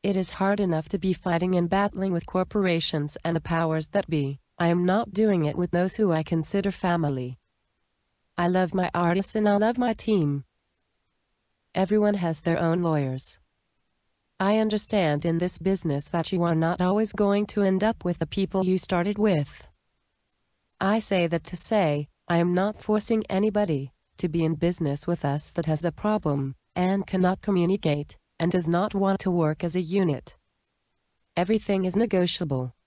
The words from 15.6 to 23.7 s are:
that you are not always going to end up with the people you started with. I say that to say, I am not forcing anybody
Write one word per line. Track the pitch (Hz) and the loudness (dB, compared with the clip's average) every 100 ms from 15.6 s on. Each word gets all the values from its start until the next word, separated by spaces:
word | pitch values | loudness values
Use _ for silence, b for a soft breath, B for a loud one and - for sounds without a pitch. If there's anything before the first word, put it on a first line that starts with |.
| 175 190 165 143 - | 0 -2 -2 -2 -2
that | 170 160 | -4 -2
you | 185 | 0
are | 170 160 | 2 2
not | 165 175 | 0 0
always | 180 202 220 | 0 2 0
going | 202 202 202 208 | 2 2 2 0
to | - | 0
end | 196 190 | 2 2
up | 214 - | 0 0
with | 180 170 | -4 -4
the | 156 | -4
people | - 190 190 | -2 -2 0
you | 185 185 | 2 2
started | - 185 180 208 | 2 0 0 0
with. | 214 160 143 - - _ _ _ _ _ _ _ _ _ _ _ | 2 2 -2 -10 -20 _ _ _ _ _ _ _ _ _ _ _
I | 190 220 | 0 0
say | - 190 170 | 0 0 2
that | 165 | -2
to | - 175 | -4 -2
say, | - 214 165 147 147 _ - | 0 2 2 0 -4 _ -2
I | 170 | 2
am | 175 | 2
not | 180 202 208 | 2 0 -4
forcing | - 214 - 226 - | -2 0 2 0 0
anybody | 190 214 208 196 | 0 0 0 0